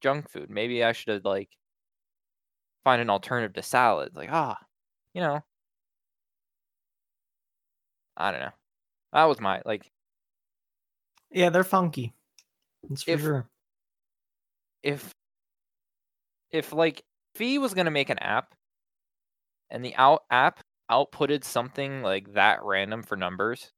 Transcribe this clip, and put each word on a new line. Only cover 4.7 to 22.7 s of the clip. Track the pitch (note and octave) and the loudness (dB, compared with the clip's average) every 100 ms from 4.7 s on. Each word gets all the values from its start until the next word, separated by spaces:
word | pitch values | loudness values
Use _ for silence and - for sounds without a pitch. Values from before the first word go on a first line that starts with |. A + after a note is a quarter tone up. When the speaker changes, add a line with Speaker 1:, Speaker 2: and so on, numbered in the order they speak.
| _ _ _ _ | _ _ _ _
Speaker 1:
you | F3+ | -6
know. | D#3+ D3 - _ _ _ _ _ _ _ _ _ _ _ _ _ _ _ _ _ _ _ _ _ _ _ _ _ _ - | -4 -4 -8 _ _ _ _ _ _ _ _ _ _ _ _ _ _ _ _ _ _ _ _ _ _ _ _ _ _ -6
I | F#2+ | -4
don't | C2+ | -4
know. | C2+ - _ _ _ _ _ | -8 -12 _ _ _ _ _
That | - D#3+ | 4 4
was | B2 | 4
my, | G2 F#2+ - | 0 -2 -4
like, | G#2+ - _ _ _ _ _ _ _ _ _ _ _ _ _ _ | -8 -8 _ _ _ _ _ _ _ _ _ _ _ _ _ _
Speaker 2:
Yeah, | F#3 F3 | 0 2
they're | F3 | 4
funky. | F#3 F#3+ F3 C#3+ A2+ - _ _ _ _ _ _ - | 2 2 0 -2 -8 -10 _ _ _ _ _ _ -12
That's | C#3 | -6
for | - D#3+ | -2 -2
Speaker 1:
If | |
Speaker 2:
sure. | D#3 C#3 A#2 _ _ _ _ _ _ _ _ _ _ _ _ _ | 0 -2 -4 _ _ _ _ _ _ _ _ _ _ _ _ _
Speaker 1:
if, | C#3+ C#3+ F3+ - _ _ _ _ _ _ _ _ _ _ _ _ _ | -6 -6 -10 -20 _ _ _ _ _ _ _ _ _ _ _ _ _
if, | D#3+ - | -6 -4
like, | D3+ E3 - - _ _ - | 0 0 0 -12 _ _ -6
Fee | A#3+ C#4+ | -2 0
was | C4 | -2
gonna | F#3 E3+ | 0 0
make | D3 C#3 | 0 0
an | - | -2
app, | - A2+ - _ _ _ _ _ _ _ _ _ _ _ _ | -2 -2 -4 _ _ _ _ _ _ _ _ _ _ _ _
and | A#2 B2 | -10 -6
the | - | 4
out-, | C3+ D#3+ - | 6 6 4
app | B2 D3+ - _ _ - | 4 4 0 _ _ 0
outputted | A#2+ C#3+ - C#3+ D3 | 2 2 0 0 0
something, | - A#2+ B2+ - C#3 C3+ | -2 -4 -4 -6 -8 -4
like, | G#2 G2 G2+ | -2 -2 -2
that | G2+ G#2 - | 4 4 4
random | G2+ | 0